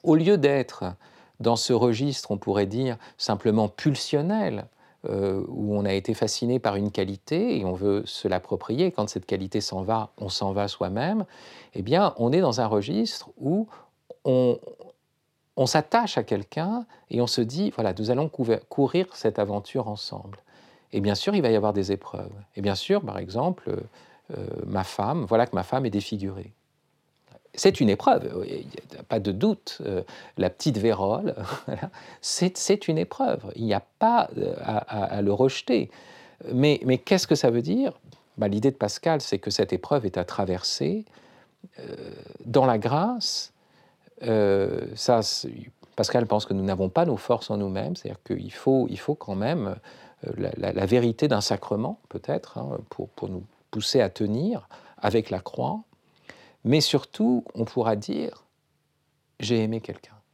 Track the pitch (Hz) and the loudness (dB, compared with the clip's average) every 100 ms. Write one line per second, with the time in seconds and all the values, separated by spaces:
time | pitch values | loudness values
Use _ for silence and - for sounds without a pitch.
0 | 170 156 165 202 143 139 - - 92 90 | 6 6 6 6 6 4 0 -6 -8 -8
1 | - - - _ 120 117 - 117 120 113 | -18 -20 -20 _ 2 2 2 4 4 2
2 | 143 131 - 101 - 101 98 110 131 113 | -2 -4 -6 -4 0 2 2 0 -2 -4
3 | - - - 104 113 107 104 - 151 135 | -12 -8 -2 0 2 4 2 2 0 0
4 | - 147 160 214 190 107 - _ _ _ | 0 0 2 0 -2 -4 -10 _ _ _
5 | - 101 98 95 - 90 104 104 101 98 | -6 -2 0 -2 -4 -4 -2 0 0 0
6 | 95 110 107 - 120 123 110 101 104 104 | -2 0 0 0 0 0 0 0 -2 -2
7 | 95 98 - 160 240 165 92 90 101 101 | -4 -6 -4 -2 0 -2 -2 0 0 0
8 | - - 98 92 - 92 - 120 180 - | -2 -6 -2 -2 -2 -6 -2 0 0 0
9 | 104 - - 98 95 107 - 95 95 113 | -4 -4 -4 -4 -2 -4 -4 -4 -2 -2
10 | 107 - 101 - 101 98 101 - 92 101 | -2 -10 -8 -4 -2 0 -2 -2 -4 -2
11 | 151 220 190 - - - - - 95 165 | 0 -2 -4 -12 -20 -20 -12 -8 0 2
12 | 202 - 117 165 165 113 113 107 101 165 | 2 2 2 4 2 2 2 2 2 -2
13 | 226 - - - 135 190 220 - - _ | -2 -4 -14 -6 0 0 -2 -10 -20 _
14 | _ - 139 127 123 - - - - _ | _ -6 2 4 4 2 -6 -20 -20 _
15 | _ _ _ _ _ - 127 156 - 233 | _ _ _ _ _ 0 2 2 4 2
16 | 220 - 104 101 101 - 175 233 233 - | 2 -2 0 -2 -2 -4 -2 -4 -8 -20
17 | _ 117 120 - 117 147 208 - 107 92 | _ -2 0 0 0 0 -4 0 -2 -2
18 | 107 123 156 - 117 113 - - 135 175 | 0 0 0 -2 0 0 0 0 2 2
19 | 185 - 110 101 104 101 - 131 110 107 | -2 -2 -2 0 -2 -2 -4 -6 -4 -8
20 | - 101 101 101 _ - - _ _ 107 | -10 -12 -14 -18 _ -20 -20 _ _ -2
21 | 101 101 - 202 131 110 104 101 95 98 | 0 0 2 2 4 4 4 0 -2 -4
22 | - 95 98 101 98 - 101 98 - 202 | -4 -12 -12 -14 -14 -4 -2 -2 0 0
23 | 143 98 92 107 165 180 - - 104 - | 0 -8 -6 -2 -2 -2 -6 -6 -8 -18
24 | - _ - - 98 - - 98 92 - | -20 _ -14 -10 -8 -8 -4 -4 -4 -2
25 | 101 165 110 113 123 90 92 131 117 104 | -2 -2 2 2 2 0 -2 -2 0 -2
26 | - 104 98 95 98 _ _ _ _ _ | -4 -6 -6 -8 -14 _ _ _ _ _
27 | _ _ _ - _ - 196 - 113 101 | _ _ _ -20 _ 2 4 6 2 4
28 | - - - 90 - - - - - - | 4 2 0 -6 -6 -8 -10 -16 -18 -20
29 | - 113 98 95 214 202 - - 113 92 | -4 -2 0 2 0 0 -6 -10 -4 -4
30 | - - - - 92 - 156 110 113 98 | -6 -16 -14 -2 -2 0 -2 2 2 2
31 | 98 113 214 - 98 - - - 190 - | 0 0 -2 -4 -8 -8 -8 -8 -8 -12
32 | - - - - 180 185 - - - 160 | -20 -12 -8 0 0 0 0 0 2 -2
33 | - - - - 101 - 113 101 - _ | -2 -2 -2 -2 -6 -4 0 0 -2 _
34 | 220 240 - - - - - 107 - 107 | 4 4 2 -2 -4 -4 -2 -2 -2 -4
35 | 98 104 101 101 131 - - 254 - - | -2 0 2 4 2 2 0 0 0 -10
36 | - - - _ - 127 147 143 127 127 | -20 -20 -20 _ -4 2 4 4 2 0
37 | - 190 - 147 131 117 139 220 269 - | 4 2 4 4 4 2 0 0 0 -4
38 | - - _ - 104 104 135 135 104 - | -20 -20 _ -2 0 2 2 2 -4 0
39 | 165 156 - 98 - - 101 - - 143 | 0 0 0 -4 -2 -2 0 -2 0 0
40 | 107 92 87 - 92 92 - - 143 208 | 0 -4 -4 -4 -2 -2 -2 -2 -2 -2
41 | 214 - - - _ _ - - - - | -6 -20 -20 -20 _ _ -20 -18 -14 -14
42 | - - - - 117 135 131 113 113 143 | -14 -16 -18 -16 2 4 6 4 2 2
43 | 208 247 - - - _ _ _ _ _ | 0 -2 -4 -4 -8 _ _ _ _ _
44 | _ - 120 110 101 98 98 - - 113 | _ -6 0 4 6 4 2 -2 -6 -2
45 | - 117 107 - - 117 - _ - - | 4 4 4 -4 -6 -12 -16 _ -12 -2
46 | 110 123 113 107 - 98 95 92 95 160 | 2 2 2 0 2 0 0 0 0 2
47 | 175 107 - 117 - 104 98 95 110 175 | 2 0 0 -2 0 -4 -2 -4 -4 -6
48 | - 101 - - 98 - - 135 120 101 | -8 -12 -6 -6 -6 -2 2 4 2 -4
49 | - 151 - 95 110 170 98 110 - - | -4 -6 -4 -2 -2 -2 -4 -6 -12 -20
50 | - _ - - - - - - 95 123 | -20 _ -10 -6 -6 -4 -4 -2 2 4
51 | 120 110 - 107 - 101 - 104 131 220 | 4 2 2 2 0 -4 -2 -2 -2 -6
52 | _ - - - - 117 135 - 107 - | _ -10 -6 -6 -6 -10 -8 -8 -10 -12
53 | - - 92 92 98 _ _ 110 - 135 | -12 -10 -8 -8 -12 _ _ -6 2 2
54 | 98 - 104 113 190 214 - - - - | 2 0 -2 0 -2 -4 -8 -20 -20 -2
55 | - 233 - 92 - - 123 220 - _ | 2 2 0 -6 -6 -4 -4 -4 -10 _
56 | _ _ - - - _ 110 151 - 139 | _ _ -20 -20 -20 _ 2 2 4 0
57 | - - 226 120 - - 113 127 113 104 | -2 0 2 2 -2 -6 -4 0 0 0
58 | - - - - _ _ _ _ _ _ | -2 -6 -6 -10 _ _ _ _ _ _
59 | _ _ _ _ 107 117 110 113 - 101 | _ _ _ _ 0 2 2 -2 -6 -14
60 | - 107 _ | -18 -20 _